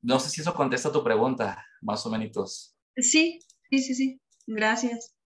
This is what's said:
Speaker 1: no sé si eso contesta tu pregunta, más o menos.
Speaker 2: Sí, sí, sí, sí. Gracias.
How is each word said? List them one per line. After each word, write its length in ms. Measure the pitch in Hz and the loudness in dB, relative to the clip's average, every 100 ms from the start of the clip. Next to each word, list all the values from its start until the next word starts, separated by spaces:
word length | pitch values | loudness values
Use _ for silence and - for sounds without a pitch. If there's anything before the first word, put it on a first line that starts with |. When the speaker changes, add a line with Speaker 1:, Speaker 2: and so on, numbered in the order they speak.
Speaker 1:
no 180 | 110 131 | 2 0
sé 80 | - | 0
si 140 | - | -4
eso 100 | 151 | -4
contesta 400 | - 135 123 156 | 0 0 0 0
tu 100 | 143 | 0
pregunta, 640 | - 110 123 123 104 95 - _ | 2 2 2 0 -4 -4 -14 _
más 240 | 107 107 | -6 -4
o 60 | 117 | -2
menos. 640 | 110 110 - 98 - - _ _ | -4 -4 -4 -6 -8 -16 _ _
Speaker 2:
Sí, 460 | - 254 311 330 330 _ _ _ | -2 2 4 2 0 _ _ _
sí, 80 | 269 | 0
sí, 160 | 262 | 0
sí. 280 | 254 269 262 _ _ - | 0 -2 -2 _ _ -8
Gracias. 720 | 220 214 233 247 233 - _ _ | 0 0 2 -2 -4 -12 _ _